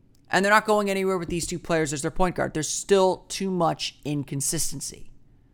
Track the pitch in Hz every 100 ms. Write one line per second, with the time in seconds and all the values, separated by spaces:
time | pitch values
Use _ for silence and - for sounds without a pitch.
0 | _ _ _ 175 202 214 208 208 202 196
1 | 190 190 170 175 - 170 - 170 156 147
2 | 160 - 185 - 131 156 151 - - 196
3 | 185 180 - - 190 185 160 147 - -
4 | - 147 139 139 139 160 - 143 - -
5 | - - - _ _